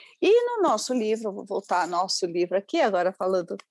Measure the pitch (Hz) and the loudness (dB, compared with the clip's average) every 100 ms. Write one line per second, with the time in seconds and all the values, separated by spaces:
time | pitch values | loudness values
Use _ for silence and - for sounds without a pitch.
0 | - _ - 466 480 466 349 220 - 254 | -20 _ 4 4 4 2 2 2 0 -2
1 | 214 220 220 202 202 196 - 180 170 175 | 0 -2 -4 -8 -6 -8 -2 -2 0 -2
2 | 185 - 180 170 175 190 196 339 262 185 | -2 -2 -2 -2 -2 -2 -2 0 2 2
3 | 180 190 185 190 175 202 - | 0 -2 -2 -2 -2 -10 -14